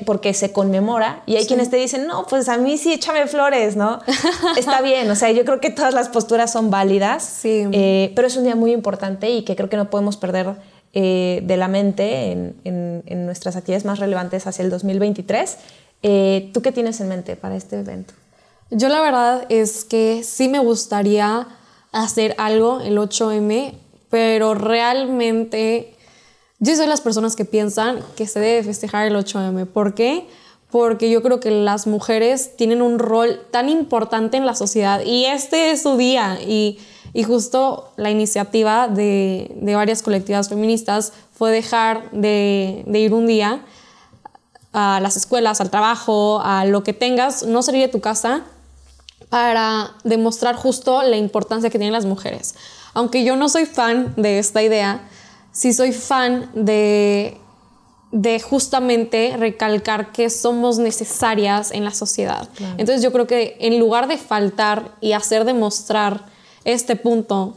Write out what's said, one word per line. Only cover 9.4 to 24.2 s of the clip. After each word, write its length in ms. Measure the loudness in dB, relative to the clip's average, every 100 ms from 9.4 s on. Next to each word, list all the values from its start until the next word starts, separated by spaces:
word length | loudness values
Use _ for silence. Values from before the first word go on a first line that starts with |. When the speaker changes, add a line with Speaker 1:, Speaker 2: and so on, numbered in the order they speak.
Speaker 1:
que 140 | -2 -4
creo 100 | -2
que 60 | -2
no 140 | -2
podemos 260 | 0 -2 -2
perder, 400 | -4 -4 -4 -8 -16 _ _
eh, 480 | -2 0 2 0 -2
de 140 | -2 -2
la 100 | 0
mente 640 | 0 0 0 -2 -2 -4
en, 240 | -4 -8 -10
en, 400 | -8 -6 -6 -8 -8
en 180 | -8 -8
nuestras 320 | -8 -8 -8
actividades 260 | -4 -4
más 160 | -4 -4
relevantes 480 | -2 -4 -4 -6 -8
hacia 160 | -4
el 60 | -4
dos 140 | -2 -2
mil 140 | 0
veintitrés. 580 | 0 -2 -4 -2 -4 -8 -20 -20 _ _
Eh, 480 | 0 2 4 0 -2
¿tú 80 | -2
qué 100 | -2
tienes 300 | -2 -4 -4
en 80 | -6
mente 260 | -6 -8 -10
para 220 | -8 -10
este 200 | -8 -10
evento? 360 | -10 -12 -14 -20 _ _ _ _ _
Speaker 2:
Yo 160 | 0 2
la 140 | 2
verdad 440 | 2 2 2 0 0
es 340 | 2 2 -2
que 400 | -2 0 2 0
sí 240 | -4 0 0
me 120 | 2
gustaría 840 | 2 2 -2 0 2 2 2 -2 -6 -16 _ _ _
hacer 440 | -4 -2 0 0 0
algo 420 | 0 2 2 0
el 180 | 0 0
ocho 340 | 0 -2 -2
eme, 440 | 0 0 0 -4 -10 _ _ _
pero 440 | 0